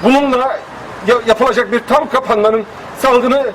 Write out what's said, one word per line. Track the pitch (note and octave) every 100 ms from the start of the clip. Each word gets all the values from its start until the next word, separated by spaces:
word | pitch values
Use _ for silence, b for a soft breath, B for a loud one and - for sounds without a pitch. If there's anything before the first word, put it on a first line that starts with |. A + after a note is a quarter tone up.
Bununla | G3+ C4+ C#4 B3 C4 - - - - - F#3+
ya-, | A#3+ A3
yapılacak | G#3+ B3+ A#3+ G#3
bir | A#3 -
tam | C#4+ C4+
kapanmanın | B3+ C4 A3 G#3 A3 G#3 - - -
salgını | C4+ B3 B3 C#4 B3+